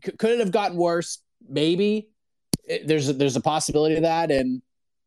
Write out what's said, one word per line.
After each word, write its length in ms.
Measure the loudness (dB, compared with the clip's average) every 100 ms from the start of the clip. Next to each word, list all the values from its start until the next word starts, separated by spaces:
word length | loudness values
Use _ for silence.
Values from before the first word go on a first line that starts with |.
c-, 80 | -12
could 180 | -2 0
it 100 | 0
have 100 | 0
gotten 260 | 0 0 0
worse? 420 | 0 0 -4 -10 _ _ -8
Maybe. 600 | -2 0 2 0 0 -6 _ _ _ _ -8
It, 240 | -6 -6 -2
there's 200 | 0 0
a, 40 |
there's 240 | 0 0 0
a 40 |
possibility 540 | 0 0 0 2 2
of 80 | 2
that, 300 | 2 2 0
and, 300 | 0 0 -4 -10 _ _ _